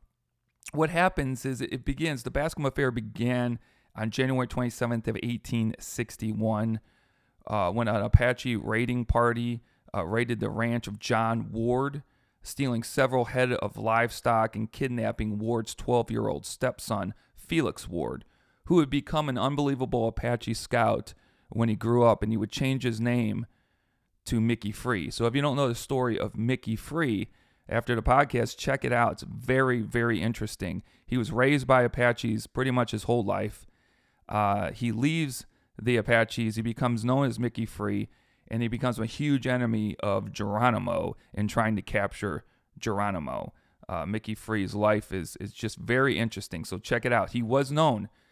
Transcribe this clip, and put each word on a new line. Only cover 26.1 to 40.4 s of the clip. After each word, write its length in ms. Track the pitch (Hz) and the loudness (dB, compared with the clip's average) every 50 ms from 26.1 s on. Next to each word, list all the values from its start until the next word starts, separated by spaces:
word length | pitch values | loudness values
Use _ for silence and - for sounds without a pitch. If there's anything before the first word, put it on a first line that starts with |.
| 113 - | 0 -2
of 180 | - 104 - | -2 -4 -2
Mickey 400 | - 110 117 127 123 - - 113 | -2 0 0 0 -2 -2 -4 -6
Free, 520 | 107 - - 139 160 165 135 110 95 - - - _ _ _ _ _ _ - | -6 -6 -6 -4 -2 0 0 0 -2 -4 -6 -10 _ _ _ _ _ _ -4
after 260 | - 113 117 - 120 | -2 -2 0 0 0
the 80 | 113 - | 0 2
podcast, 540 | - 123 135 143 123 - 120 113 - - | 4 6 6 4 4 2 0 0 0 -2
check 280 | - - - 135 139 - | -4 -2 -2 0 0 0
it 80 | 123 120 | 0 2
out. 200 | 120 120 113 - | 4 4 2 0
It's 100 | - - | -2 -6
very, 600 | - - 110 120 127 127 131 135 131 123 120 110 | -12 -12 -6 0 2 4 4 4 4 4 2 0
very 380 | 104 - 120 117 120 113 95 | -2 0 0 2 2 2 2
interesting. 640 | 82 113 120 - 110 104 - - 107 87 85 113 - - _ _ _ | 0 0 -2 -2 -4 -8 -6 -6 -6 -6 -6 -6 -8 -12 _ _ _
He 100 | - 123 | -4 -2
was 140 | 127 113 104 | -2 0 0
raised 360 | 165 110 127 135 147 143 127 | 2 4 4 4 4 4 4
by 160 | 127 131 131 123 | 6 6 6 6
Apaches 640 | 120 - - 123 120 120 - - 117 110 110 - | 4 2 2 2 2 2 2 0 -2 -2 -2 -4
pretty 240 | - - 127 131 135 | -6 -4 -2 0 2
much 200 | 123 123 120 - | 2 2 2 0
his 140 | - 110 - | -2 -4 0
whole 200 | - 120 120 107 | 2 2 2 2
life. 420 | 98 98 98 101 107 - - - - - _ _ _ _ _ _ _ _ _ _ - | 0 -2 -2 -2 -4 -6 -10 -18 -20 -20 _ _ _ _ _ _ _ _ _ _ -4
Uh, 420 | 104 107 107 101 101 101 95 87 - | 0 2 2 2 2 2 0 -2 -4
he 180 | 107 120 117 | -4 -2 -2
leaves 560 | 107 110 127 147 160 165 160 139 127 - - - _ _ _ _ _ - | 0 0 0 0 2 0 -2 -2 -4 -8 -12 -16 _ _ _ _ _ -6
the 160 | 110 120 123 | 0 2 2
Apaches. 600 | 117 104 120 120 113 113 107 - - 117 110 107 | 2 4 4 4 4 4 2 0 -2 -2 -2 -2
He 60 | 113 113 | -2 -2
becomes 420 | 117 113 - 127 123 117 113 107 | -4 -2 0 0 0 0 0 0
known 220 | 120 127 135 143 | 2 2 2 2
as 120 | 131 113 113 | 0 0 -2
Mickey 280 | 120 120 - - 117 | -4 -4 -2 -4 -6
Free, 420 | 107 - - 101 104 101 101 110 113 _ _ _ _ _ _ _ - | -6 -4 -4 -4 -2 -2 -2 -4 -6 _ _ _ _ _ _ _ -8
and 140 | - 117 120 | -4 -4 -2
he 60 | 117 | -2
becomes 300 | 110 120 - 127 120 113 | -2 -2 -2 -2 -2 -2
a 80 | 113 | -4
huge 400 | 113 - - 147 147 143 135 127 | -6 -4 -2 0 2 2 2 2
enemy 500 | 131 127 127 123 117 113 110 107 107 87 - | 0 0 0 0 0 0 0 0 -2 -4 -2
of 320 | - 104 98 98 101 104 - | -2 0 0 0 -2 -4 -6
Geronimo 840 | - | -6